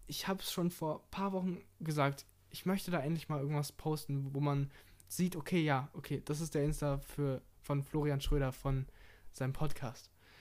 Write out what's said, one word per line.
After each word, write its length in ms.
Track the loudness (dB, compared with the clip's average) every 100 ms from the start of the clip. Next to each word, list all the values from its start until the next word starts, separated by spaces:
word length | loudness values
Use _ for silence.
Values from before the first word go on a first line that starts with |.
| -10
ich 200 | -6 -2
hab's 240 | -2 -2
schon 200 | 0 0
vor 320 | 0 -4 -4
ein 80 | -6
paar 220 | -4 -2
Wochen 280 | 0 -2 -4 -8 -8
gesagt, 460 | -2 2 2 2 -10 -20 -16
ich 160 | -6 0
möchte 260 | 0 0
da 80 | 0
endlich 260 | 0 -2 -2
mal 140 | -2
irgendwas 300 | 0 0 -2
posten, 640 | -4 -2 -2 -2 -2 -2
wo 60 | 0
man 320 | 2 2 0 -4 -20 -20 -10
sieht, 280 | 0 0 0
okay, 260 | 0 2
ja, 280 | 4 2 0
okay, 280 | -8 -4 -4
das 160 | -2 -4
ist 160 | 0 2
der 80 |
Insta 360 | 2 2 0 0
für, 420 | -4 -2 -2 -2 -6 -14
von 220 | -2 -2
Florian 380 | 0 0 2 2
Schröder 320 | 4 4 4
von 340 | 0 0 0 -2 -10 -20 -18 -14
seinem 200 | -4 -2
Podcast. 560 | 2 2 2 -2 -8 -16 _ -20 -20